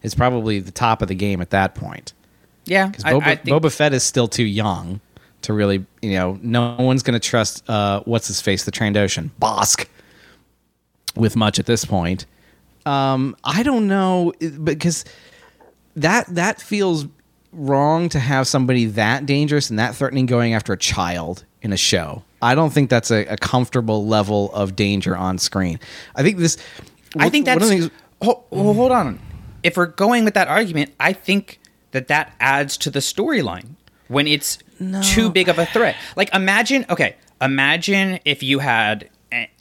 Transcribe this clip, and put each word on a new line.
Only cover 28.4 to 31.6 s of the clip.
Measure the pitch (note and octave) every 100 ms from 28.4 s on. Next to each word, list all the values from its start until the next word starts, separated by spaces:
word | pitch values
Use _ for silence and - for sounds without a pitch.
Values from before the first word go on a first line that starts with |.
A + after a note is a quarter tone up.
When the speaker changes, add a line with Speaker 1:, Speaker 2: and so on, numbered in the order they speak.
| -
Speaker 2:
ho-, | F#3+ G#3
hold | G#3 B3+
on. | B3 C#3 F2+ - - - -
If | E3+ F3+
we're | E3+
going | - G3+ A#3+ G#3+
with | G3+
that | E3+
argument, | F3 G#3 D#3 - -
I | D#3+
think | F#3+ - G3+ - -